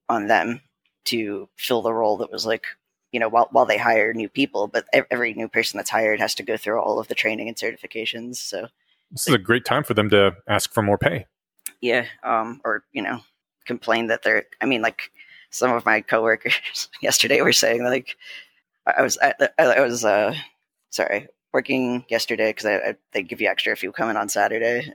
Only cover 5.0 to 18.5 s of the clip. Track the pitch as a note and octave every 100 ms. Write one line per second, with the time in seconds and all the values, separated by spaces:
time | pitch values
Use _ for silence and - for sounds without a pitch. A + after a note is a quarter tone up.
5 | - B2 A#2+ A2 A2 A2+ A2+ G2+ - A2
6 | A2 G#2+ G#2 - G2 A2 G#2 A2 F#2+ A2+
7 | A2 - A2+ A2 A2 A#2 A2 A2+ - A2+
8 | A2+ A#2 A#2+ B2 - F#2+ A2+ _ _ _
9 | _ - - A#2+ F#2+ A#2+ - B2+ D3 G#2+
10 | G#2 G#2 G2 F#2 - G#2 - - G#2 G2+
11 | - - - _ _ _ - - B2 B2
12 | A#2 - A#2 A2+ A2+ A#2 A#2 G#2+ - -
13 | G2+ A#2 - _ _ _ - A#2+ - A2+
14 | A#2 A2 G#2+ A2 - - A#2 B2 A2+ -
15 | - - - - _ - B2+ A#2 A2+ G#2+
16 | - A2+ A2+ A2 A#2 - - - - -
17 | D3 - - B2+ D3 - - A#2 B2 C3
18 | - - - - -